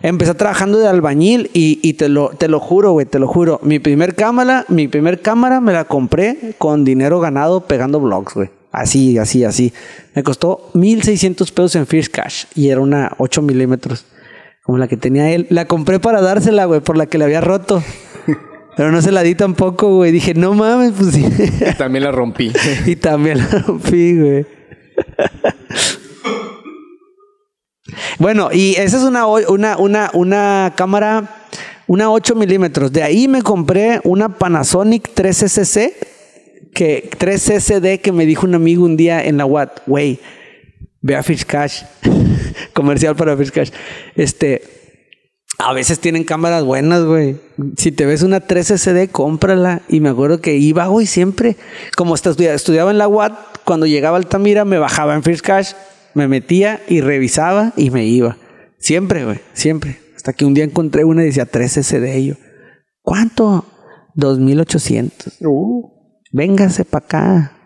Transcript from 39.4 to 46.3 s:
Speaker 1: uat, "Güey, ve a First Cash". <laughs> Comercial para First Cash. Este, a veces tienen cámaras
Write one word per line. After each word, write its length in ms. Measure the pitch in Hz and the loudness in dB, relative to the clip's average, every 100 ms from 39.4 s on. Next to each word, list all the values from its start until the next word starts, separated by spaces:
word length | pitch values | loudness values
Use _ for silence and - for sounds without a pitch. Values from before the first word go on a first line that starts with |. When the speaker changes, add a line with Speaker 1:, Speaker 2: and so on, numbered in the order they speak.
Speaker 1:
uat, 360 | 139 147 135 - | 2 0 -2 -6
"Güey, 340 | - 143 143 123 - - - - _ _ - _ | -2 0 0 -4 -12 -20 -20 -20 _ _ -20 _
ve 140 | 139 | -4
a 80 | 139 | -2
First 200 | 147 151 | -2 -4
Cash". 400 | - 147 147 - - - | -2 -4 -4 -8 -18 -6
<laughs> 680 | - - - - - - - | -2 2 2 0 -4 -12 -8
Comercial 420 | - 143 143 156 | -2 0 2 0
para 200 | 151 160 | 0 0
First 180 | 139 139 | 0 -2
Cash. 180 | 151 143 - - - - | -2 -4 -8 -18 -20 -10
Este, 460 | - 135 - 147 127 - - _ _ _ _ _ _ _ - | -4 -4 -2 -2 -2 -8 -20 _ _ _ _ _ _ _ -6
a 140 | 117 | -4
veces 260 | 131 127 160 | -2 -4 -2
tienen 240 | 170 165 | -2 -2
cámaras 400 | 160 | -4